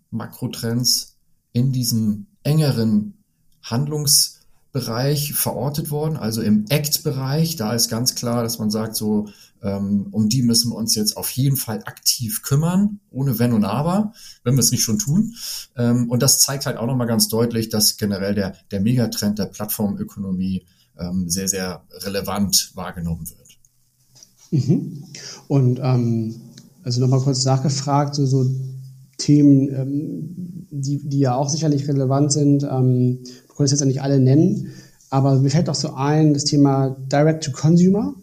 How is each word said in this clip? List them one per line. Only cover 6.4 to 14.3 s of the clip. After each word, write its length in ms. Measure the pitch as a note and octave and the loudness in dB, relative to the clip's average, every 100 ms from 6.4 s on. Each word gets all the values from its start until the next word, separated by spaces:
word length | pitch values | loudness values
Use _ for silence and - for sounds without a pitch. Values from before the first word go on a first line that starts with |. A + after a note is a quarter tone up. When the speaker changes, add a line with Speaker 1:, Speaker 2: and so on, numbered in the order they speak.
Speaker 1:
im 240 | G#2 G#2+ - | 2 2 2
Act-Bereich. 840 | D3 D3 - D3+ C3 C3 D3 D#3+ - | 0 0 -2 -2 -4 -2 0 0 -2
Da 180 | G#2+ | -2
ist 160 | A#2+ - | 0 0
ganz 260 | A2+ B2+ - | -2 -2 -2
klar, 280 | B2 A#2+ | -2 -2
dass 160 | A#2 - | -2 -2
man 100 | G#2+ | -2
sagt, 260 | G#2+ A2 - | -2 -4 -4
so, 340 | G#2+ G#2+ G#2 - - _ | -2 -2 -2 -10 -20 _
ähm, 460 | G#2 G2 G2 G2+ F#2+ | -6 -4 0 -2 -2
um 180 | G#2+ G#2+ | 0 0
die 140 | C3 | 2
müssen 280 | A#2+ A2+ A#2+ | 2 2 0
wir 40 | A2+ | -2
uns 180 | A2+ A2 | -2 -2
jetzt 220 | G#2+ - | -2 -4
auf 140 | - | -6
jeden 240 | - C#3 C3+ | -2 0 0
Fall 220 | - G#2 - | -4 -8 -8
aktiv 580 | - - - A2+ - | -8 -4 -2 -4 -6
kümmern, 560 | - C#3 E3 F#3 G#3 - _ | -2 0 2 2 0 -2 _
ohne 300 | B2 C3+ A2 | -4 -2 0
Wenn 140 | A#2+ | 2
und 100 | A2 | 2
Aber, 500 | G2 A2+ E3 F#3+ G#3+ - - | 2 0 0 0 -2 -6 -20